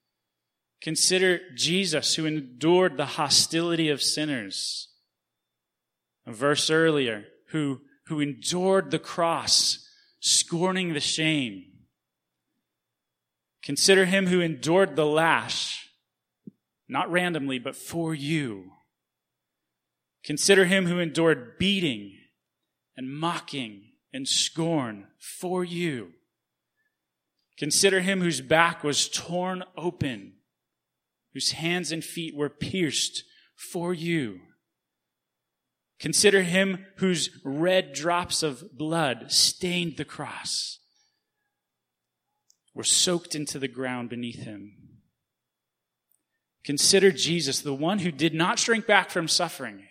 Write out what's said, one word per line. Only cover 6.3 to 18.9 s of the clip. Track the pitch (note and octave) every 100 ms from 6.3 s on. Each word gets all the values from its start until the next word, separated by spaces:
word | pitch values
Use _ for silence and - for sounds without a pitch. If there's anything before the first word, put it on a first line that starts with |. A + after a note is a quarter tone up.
verse | A2 C#3+ D3 -
earlier, | D#3+ E3 D3 B2 G#2+ G2+ _ -
who, | D#3+ C#3+ C3 _ _ -
who | D#3
endured | D3 A#2+ - F3+ F#3+ F#3+ D3+
the | D#3
cross, | - - E3 D3+ G#2+ - - - - _ _ _
scorning | - - - E3+ F#3 F#3 F3+
the | D3
shame. | - - D#3 D3+ A#2+ G2 F#2 - _ _ _ _ _ _ _ _ _ _ _ _ _ _ _ _ _ _
Consider | - C#3 - F#3+ F3+
him | G3 F#3
who | F3+
endured | E3+ C3+ C#3 F3+ F#3+ D3
the |
lash, | D3+ D3+ E3 C3 A2+ - - - - _ _ _ _ _ - _ _ _ -
not | C3 F#3
randomly, | E3+ F3+ D#3+ C3+ C3
but | C3+ -
for | - E3+ D#3+
you. | D#3 C#3+ D#3+ C3 G2 F#2 _ _